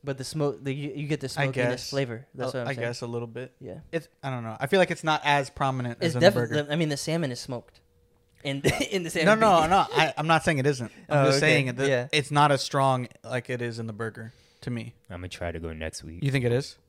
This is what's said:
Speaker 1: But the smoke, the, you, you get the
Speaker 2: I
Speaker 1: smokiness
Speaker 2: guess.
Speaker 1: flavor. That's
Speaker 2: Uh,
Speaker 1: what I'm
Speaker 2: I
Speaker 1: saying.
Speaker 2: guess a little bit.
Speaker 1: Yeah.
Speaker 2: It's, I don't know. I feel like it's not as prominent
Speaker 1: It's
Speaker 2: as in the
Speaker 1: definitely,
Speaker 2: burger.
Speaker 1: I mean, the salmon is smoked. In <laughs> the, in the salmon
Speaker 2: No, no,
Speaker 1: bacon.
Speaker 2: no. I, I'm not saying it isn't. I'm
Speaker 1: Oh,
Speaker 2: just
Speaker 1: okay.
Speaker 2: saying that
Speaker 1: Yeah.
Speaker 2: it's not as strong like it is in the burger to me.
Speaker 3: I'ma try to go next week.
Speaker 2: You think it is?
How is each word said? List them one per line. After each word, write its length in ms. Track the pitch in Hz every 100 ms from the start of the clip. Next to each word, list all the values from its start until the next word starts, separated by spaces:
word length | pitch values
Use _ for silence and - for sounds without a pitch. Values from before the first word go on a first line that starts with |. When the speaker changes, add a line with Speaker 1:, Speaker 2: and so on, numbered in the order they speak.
Speaker 1:
But 120 | 139 135
the 60 |
smoke, 400 | 131 160 143 -
the, 100 | 135
you, 180 | 135 147 143
you 100 | 147
get 140 | 147
the 60 | 131
Speaker 2:
I 180 | 151
Speaker 1:
smokiness 100 | 139 131 123 123
Speaker 2:
guess. 80 | -
Speaker 1:
flavor. 360 | 139 135 113 -
That's 200 | 131 127
Speaker 2:
Uh, 40 | 131
Speaker 1:
what 40 |
I'm 60 | 120
Speaker 2:
I 60 |
Speaker 1:
saying. 140 | 131 117
Speaker 2:
guess 120 | 120
a 40 | 120
little 220 | 117 117
bit. 240 | 113 127 _
Speaker 1:
Yeah. 200 | 127 92 -
Speaker 2:
It's, 160 | 165 156 _
I 80 | 139
don't 120 | 127
know. 140 | 113 110
I 80 | 139
feel 140 | 196
like 100 | 175
it's 140 | 170
not 160 | 160 156
as 240 | 147 143 135
prominent 480 | - 139 131 123 120
Speaker 1:
It's 60 | 175
Speaker 2:
as 60 | 123
in 40 |
the 60 | 170
Speaker 1:
definitely, 300 | 196 117 151
Speaker 2:
burger. 100 | 147
Speaker 1:
I 40 | 151
mean, 120 | 156
the 80 | 143
salmon 340 | - 160 156
is 80 | 120
smoked. 420 | - 123 - _ _ _ _ _ _ _
In 180 | 147 139
<laughs> 40 |
the, 300 | 139 131 - 196
in 80 |
the 60 | 165
salmon 280 | 170 165 220
Speaker 2:
No, 100 | 220
no, 80 | 175
Speaker 1:
bacon. 120 | 156
Speaker 2:
no. 160 | 190 160 143
I, 120 | 156 131
I'm 100 | 156
not 160 | 160
saying 160 | - 151
it 80 | 131
isn't. 240 | 135 117 - -
I'm 100 | 147
Speaker 1:
Oh, 60 | 135
Speaker 2:
just 120 | 135
Speaker 1:
okay. 20 | 151
Speaker 2:
saying 220 | 151 131 123
that 120 | 139
Speaker 1:
Yeah. 200 | 131 123
Speaker 2:
it's 200 | 151 135
not 180 | 147 147
as 120 | 135
strong 440 | - 143 135 127 123 -
like 260 | 117 123 -
it 120 | 123
is 160 | 120 113
in 80 | 113
the 60 |
burger 400 | 104 113 107 113 - _ _
to 80 | -
me. 240 | 120 117 - _
Speaker 3:
I'ma 200 | 90 90
try 220 | - 85
to 80 | 82
go 120 | 82
next 280 | 80 80 -
week. 220 | 80 85
Speaker 2:
You 60 | 135
think 120 | 135 120
it 60 |
is? 260 | 120 143 -